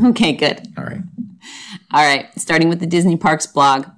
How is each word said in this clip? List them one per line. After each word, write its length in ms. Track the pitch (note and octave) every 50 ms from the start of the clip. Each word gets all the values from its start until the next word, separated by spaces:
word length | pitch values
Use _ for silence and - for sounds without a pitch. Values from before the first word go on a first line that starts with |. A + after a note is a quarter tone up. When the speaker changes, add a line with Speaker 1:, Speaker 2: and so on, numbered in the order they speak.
| A3+
Speaker 1:
Okay, 280 | B3 A3+ - A3 D#3+ C3
good. 340 | - D3+ C#3+ - - - - -
Speaker 2:
All 60 | - -
right. 180 | - - - - - - - A#3+ G3+ - - - - - - - - G#3 F3+ - _
Speaker 1:
All 140 | - D3 D3+
right. 220 | C#3+ C#3 C3+ - - _
Starting 300 | - - - E3 D#3+ E3
with 140 | E3 E3+ E3+
the 40 | F3
Disney 300 | E3 E3+ F3 F3 F#3+ E3
Parks 300 | E3 - D3+ D#3+ D#3 -
blog. 400 | - - C#3+ C#3 C#3 C3+ C3 C3+ - -